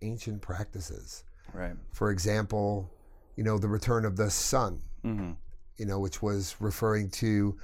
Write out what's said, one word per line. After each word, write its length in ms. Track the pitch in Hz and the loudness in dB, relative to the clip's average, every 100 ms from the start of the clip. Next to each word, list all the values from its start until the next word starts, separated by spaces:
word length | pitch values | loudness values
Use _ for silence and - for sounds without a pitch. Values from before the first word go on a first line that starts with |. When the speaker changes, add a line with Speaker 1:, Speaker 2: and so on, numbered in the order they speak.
Speaker 1:
ancient 400 | 107 117 - 104 | -6 -6 -6 -6
practices. 840 | - 90 104 - 82 50 - - - - - | -4 -4 -6 -8 -8 -10 -12 -16 -16 -18 -12
Speaker 2:
Right. 220 | 92 87 85 - | -6 -6 -6 -8
Speaker 1:
For 160 | - 104 | 0 2
example, 800 | 98 95 107 101 107 101 101 95 - - - - - | 2 2 2 2 0 0 0 -4 -12 -20 -20 -12 -2
you 80 | |
know, 140 | 110 107 | 2 2
the 100 | 104 | 2
return 380 | 107 - 117 110 | 2 4 4 4
of 120 | 92 | 2
the 120 | 104 | 2
sun, 520 | - - 131 107 85 - - 113 | 2 2 4 2 0 -6 -4 -2
Speaker 2:
Mm-hmm. 260 | 107 90 80 - - - - | -2 -2 -6 -10 -12 -12 -6
Speaker 1:
you 80 | 104 | -2
know, 140 | 98 | 0
which 220 | 98 - | 0 0
was 320 | 104 101 95 - | 0 0 -2 -2
referring 500 | 107 - 113 107 98 | -2 2 2 4 0
to 460 | - 113 104 101 - | 0 4 6 4 2